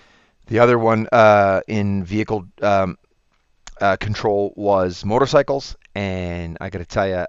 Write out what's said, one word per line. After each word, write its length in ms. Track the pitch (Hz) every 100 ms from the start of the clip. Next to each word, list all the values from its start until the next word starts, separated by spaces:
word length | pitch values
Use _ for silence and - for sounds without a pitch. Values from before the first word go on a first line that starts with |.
| _ _ _ _ -
The 120 | 107
other 180 | 120 120
one, 280 | 113 110 110
uh, 480 | 120 107 104 98 95 -
in 360 | 107 101 98
vehicle, 420 | 87 104 107 107 90 -
um, 340 | 104 98 92 - _ _ _ _ _ _ - -
uh, 160 | 98 95
control 560 | 104 107 110 101 101 -
was 500 | 101 98 92 87 101
motorcycles, 680 | 120 135 147 139 139 - - _
and 640 | 101 98 92 90 87 82 80
I 80 | 95
gotta 160 | 92
tell 240 | 87 110 98
ya, 160 | 90